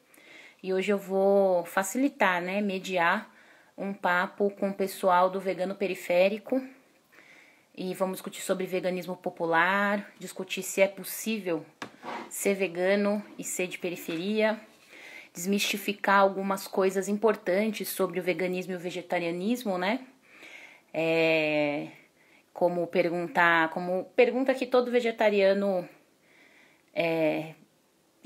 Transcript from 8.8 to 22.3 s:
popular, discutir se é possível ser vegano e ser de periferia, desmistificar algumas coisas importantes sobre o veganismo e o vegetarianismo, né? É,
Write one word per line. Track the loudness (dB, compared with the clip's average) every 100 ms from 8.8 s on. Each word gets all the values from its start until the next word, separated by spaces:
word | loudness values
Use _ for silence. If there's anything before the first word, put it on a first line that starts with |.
| -2 -4 -6 -8
popular, | -8 -4 0 4 4 4 2 0 -4 -12
discutir | -14 -10 -8 -8
se | -4 2
é | 2
possível | 2 -12 -8 -6 -4 -2 -4 -6 -16 -18 -16 -12 -12 -12
ser | -4 -2 0
vegano | -2 0 2 2 2 -2 -6 -12
e | -8
ser | -4 -6
de | -4
periferia, | -6 -6 -6 -4 -2 2 2 0 -6 _ -20 -20 -20 -20 -18 -8
desmistificar | -2 0 0 -4 -6 -4 2 6
algumas | 4 2 -4 -4 -4
coisas | 0 0 0 -2
importantes | 0 2 0 0 0 0 -2 -6
sobre | -2 -2 -2
o |
veganismo | -2 -2 -2 -4 -6
e | -8
o |
vegetarianismo, | -8 -8 -4 -4 -2 -2 -2 -2 -2 -2
né? | 0 -2 -6 -20 _ -20 -20 -20 -20 -20 _
É, | -4 0 2 2 2 2 0 0 -2 -6 -14 _ _ _